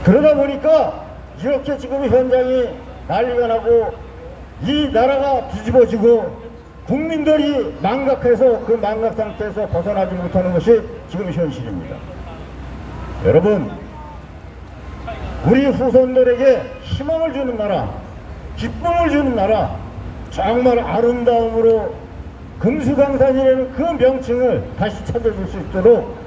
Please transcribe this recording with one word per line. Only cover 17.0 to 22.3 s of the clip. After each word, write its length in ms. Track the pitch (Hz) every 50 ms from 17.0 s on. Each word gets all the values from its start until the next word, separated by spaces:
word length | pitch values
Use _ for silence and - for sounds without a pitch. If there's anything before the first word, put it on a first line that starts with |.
| 277 294 330 320 330 320 262
주는 240 | 269 277 254 240 220
나라, 320 | 208 202 190 151 120 101 - - - - - - - - - - - - - -
기쁨을 520 | 214 240 - - - 339 339 349 339 311
주는 260 | 269 294 285 262 240
나라, 400 | 214 190 202 220 208 160 - - - - - - - - - - - - -
정말 480 | - - 190 202 233 247 247 254 240 240
아름다움으로 1120 | 233 - 175 202 233 240 247 247 240 240 240 233 226 226 226 226 226 226 226 220 202 170 147 - - - - - - -